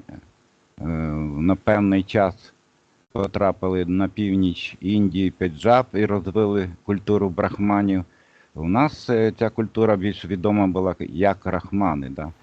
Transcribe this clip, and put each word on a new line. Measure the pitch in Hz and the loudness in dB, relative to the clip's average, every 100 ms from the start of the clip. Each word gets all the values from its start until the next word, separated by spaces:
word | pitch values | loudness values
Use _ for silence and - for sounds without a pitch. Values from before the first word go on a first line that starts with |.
| - - - _ _ _ _ - | -8 -18 -20 _ _ _ _ -10
е, | 80 | -6
на | 80 80 76 76 71 85 95 | -4 -4 -4 -4 -2 0 0
певний | - 104 101 98 | 2 2 4 2
час | 95 110 95 90 - _ _ _ _ _ _ | 2 0 0 -2 -14 _ _ _ _ _ _
потрапили | - 98 - 98 90 92 92 87 | -6 -4 0 0 0 -2 -2 0
на | 92 95 | 0 -2
північ | 95 104 95 92 85 - - | -2 -2 2 0 -2 -10 -8
Індії, | 92 104 101 87 95 | -2 2 2 2 -2
Пенджаб | - 92 76 101 123 127 | -2 -4 -2 2 4 2
і | 95 107 | 0 0
розвили | 101 87 95 107 101 92 85 - | 0 -2 0 2 0 -2 -8 -4
культуру | 101 101 104 98 | -4 0 0 0
брахманів. | 82 95 - 101 101 101 95 90 _ _ _ _ - | 0 -2 0 0 2 2 0 -4 _ _ _ _ -6
У | 80 | 0
нас, | 104 147 - - | 2 2 -2 -2
е, | 117 110 110 | 2 2 2
ця | 113 | -2
культура | - 107 - 110 104 | 0 -4 0 2 2
більш | 98 92 85 | 0 -4 -6
відома | 95 104 104 95 | -2 2 2 2
була | 90 92 85 | 2 0 -2
як | - 78 98 95 95 | -6 2 2 2 -2
рахмани, | 90 - 98 98 73 67 | -4 -2 -2 0 -2 -6
да? | 69 76 - | -8 -10 -12